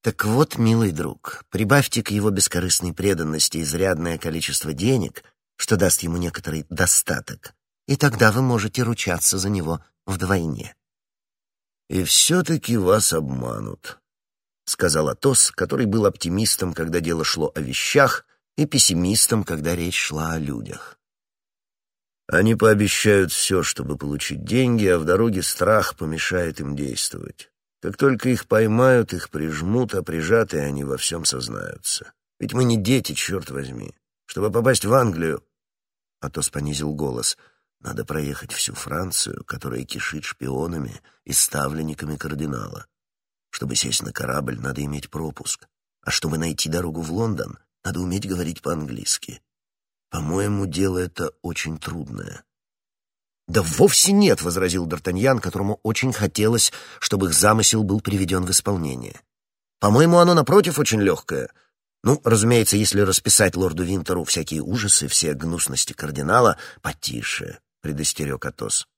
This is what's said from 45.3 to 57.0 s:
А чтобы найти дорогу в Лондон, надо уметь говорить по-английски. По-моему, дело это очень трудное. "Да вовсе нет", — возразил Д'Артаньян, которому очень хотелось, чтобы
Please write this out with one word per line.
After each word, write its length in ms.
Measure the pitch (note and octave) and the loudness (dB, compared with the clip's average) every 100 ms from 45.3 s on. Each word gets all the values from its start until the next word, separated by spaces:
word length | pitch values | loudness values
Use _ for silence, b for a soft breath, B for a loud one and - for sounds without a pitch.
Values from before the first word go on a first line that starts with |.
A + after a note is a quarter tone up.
| C#2+ - - _ _ _ _ | -8 -10 -10 _ _ _ _
А 80 | - | -4
чтобы 280 | - D#2+ D#2 | -2 -2 -2
найти 300 | E2 D2+ D#2 | -2 -4 -2
дорогу 340 | E2+ F2 D#2+ | -2 -2 -6
в 100 | D#2 | -4
Лондон, 480 | F2+ A2+ D#2+ - - _ _ | -2 -2 -2 -6 -12 _ _
надо 160 | - D#2+ | -6 -4
уметь 280 | F2+ F#2+ G2 | -2 -4 -4
говорить 340 | F#2 E2 E2 | -4 -4 -6
по-английски. 800 | - E2 D2 A1+ - - - - _ _ _ _ _ _ _ | -6 -4 -6 -6 -4 -4 -6 -18 _ _ _ _ _ _ _
По-моему, 560 | E2+ D2+ F#2 G#2 G2+ F#2+ | -8 -2 -2 0 -2 -2
дело 320 | D#2 F#2+ F2+ | 0 0 0
это 320 | F2+ - E2 - | -4 -4 -8 -6
очень 380 | F2 D#2+ D#2 D#2+ | -10 -6 -8 -8
трудное. 640 | - E2+ C#2+ G1+ G1+ - _ _ _ _ _ _ _ _ _ _ - | -10 -10 -10 -12 -12 -16 _ _ _ _ _ _ _ _ _ _ -2
"Да 140 | A2 | 0
вовсе 500 | E2 - G3 - - | 0 6 6 8 6
нет", — 300 | G3+ G3 G#2+ | 6 6 4
возразил 460 | F2 F2 F#2 F2+ E2 | 0 -2 0 0 -2
Д'Артаньян, 520 | E2+ - F2+ C3 B2 | -4 -2 0 2 2
которому 380 | A2+ A#2 G2+ G#2+ | -2 -2 -2 -2
очень 300 | A2 A2+ B2+ | -2 0 -2
хотелось, 600 | A#2 G2+ - G#2+ A#2 - B B | 0 -2 2 2 4 2 B B
чтобы 280 | B | B